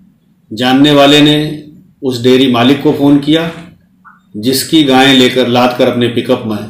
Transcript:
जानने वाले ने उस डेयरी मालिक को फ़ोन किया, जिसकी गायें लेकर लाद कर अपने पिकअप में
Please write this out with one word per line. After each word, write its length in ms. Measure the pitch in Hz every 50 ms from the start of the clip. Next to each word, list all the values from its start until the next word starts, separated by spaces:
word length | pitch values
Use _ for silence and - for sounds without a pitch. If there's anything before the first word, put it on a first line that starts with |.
| _ _ _ _ _ _ _ _ _ _
जानने 400 | 110 107 123 127 127 135 143 151 147
वाले 260 | 143 139 139 147 147
ने 140 | 147 151 151 151 151 151 - - - - - - - _ _ _
उस 200 | - 131 127 120 117
डेयरी 280 | 127 127 127 135 131
मालिक 300 | 120 117 120 127 139 - -
को 100 | 151 135
फ़ोन 260 | - 139 143 147 143
किया, 300 | 139 147 151 160 165 165 - - - - - _ _ _ _ _ _ - - _ _ _ - 104
जिसकी 460 | 104 127 131 131 - - 170 160 151
गायें 300 | 135 127 135 135 139 135
लेकर 340 | 127 127 123 123 131 123 117
लाद 260 | 120 123 123 123 - -
कर 100 | 131 123
अपने 200 | 123 120 120 113
पिकअप 340 | - - - - 127 123 123
में 120 | 110 107 107 110 107